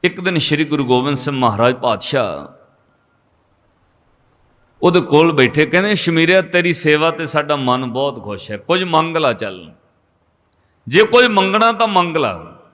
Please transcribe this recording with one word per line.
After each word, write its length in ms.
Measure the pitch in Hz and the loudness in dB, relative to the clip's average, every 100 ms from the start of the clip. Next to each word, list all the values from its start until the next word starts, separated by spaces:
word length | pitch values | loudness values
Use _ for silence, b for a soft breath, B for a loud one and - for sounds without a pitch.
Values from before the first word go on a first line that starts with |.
ਇੱਕ 180 | 180 175 | -4 -4
ਦਿਨ 160 | 185 175 | -4 -2
ਸ਼੍ਰੀ 260 | - 151 | -2 -2
ਗੁਰੂ 220 | 151 147 131 | 0 -2 2
ਗੋਬਿੰਦ 320 | 127 131 139 | 2 2 -4
ਸਿੰਘ 180 | 143 139 | -4 -2
ਮਹਾਰਾਜ 400 | 123 104 120 127 | -2 2 0 2
ਪਾਤਸ਼ਾਹ 840 | 127 107 - 139 107 76 76 - _ _ _ _ _ _ _ _ _ _ _ _ _ _ _ _ _ _ _ _ _ _ | -2 -2 -2 -2 -2 -6 -12 -20 _ _ _ _ _ _ _ _ _ _ _ _ _ _ _ _ _ _ _ _ _ _
ਉਹਦੇ 200 | 151 180 | 2 2
ਕੋਲ 300 | - 147 170 | 2 4 4
ਬੈਠੇ। 340 | 151 127 135 151 | 4 2 2 0
ਕਹਿੰਦੇ, 300 | 165 202 208 | 2 0 0
"ਸ਼ਮੀਰਿਆ, 460 | - 165 165 185 | 0 2 4 2
ਤੇਰੀ 320 | 185 180 175 | 2 0 0
ਸੇਵਾ 380 | 160 156 151 160 | 0 2 2 2
ਤੇ 140 | 160 160 | -2 -4
ਸਾਡਾ 300 | 156 147 147 | -4 -2 -2
ਮਨ 300 | 127 127 127 | 0 -2 -2
ਬਹੁਤ 380 | 120 139 120 | -4 -4 -6
ਖੁਸ਼ 280 | 101 98 - | -10 -12 -10
ਹੈ, 60 | 104 | -14
ਕੁਝ 260 | - 180 | -4 -2
ਮੰਗ 340 | 185 160 165 160 | 0 0 0 0
ਲਾ 160 | 147 | -2
ਚੱਲ, 380 | 107 107 92 80 - _ _ _ _ _ _ _ _ _ _ - | -2 -8 -12 -18 -20 _ _ _ _ _ _ _ _ _ _ -2
ਜੇ 160 | 143 | 2
ਕੁਝ 220 | 214 240 247 | 4 4 4
ਮੰਗਣਾ 460 | 202 190 196 226 | 2 0 2 0
ਤਾਂ 160 | 220 226 | 0 0
ਮੰਗ 300 | 196 175 160 | 0 0 0
ਲਾ।" 420 | 127 90 80 80 _ | -2 -4 -12 -20 _